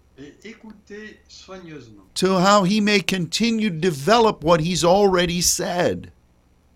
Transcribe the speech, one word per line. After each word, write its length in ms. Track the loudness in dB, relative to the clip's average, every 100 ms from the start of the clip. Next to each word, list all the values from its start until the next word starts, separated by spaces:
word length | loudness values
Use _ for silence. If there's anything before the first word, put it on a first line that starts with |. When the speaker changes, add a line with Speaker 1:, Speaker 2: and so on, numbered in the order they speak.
| _ _
Speaker 1:
Et 160 | -20 -20
écoutez 760 | -20 -20 -20 -20 _ -18 -18 -20 _
soigneusement. 760 | -20 -20 -20 -18 -20 -20 -20 _ -2
Speaker 2:
to 240 | 0 4
how 240 | 4 4
he 180 | 4 0
may 180 | 2 2
continue 680 | 0 -2 -4 -2 -2 0 -2
to 60 | -2
develop 680 | -2 -2 2 4 4 0
what 180 | 0 2
he's 220 | 0 -2
already 580 | 2 4 4 2 0 -2
said. 680 | -2 -4 -4 -2 -2 -4 -10 -20 _ _ _ _ _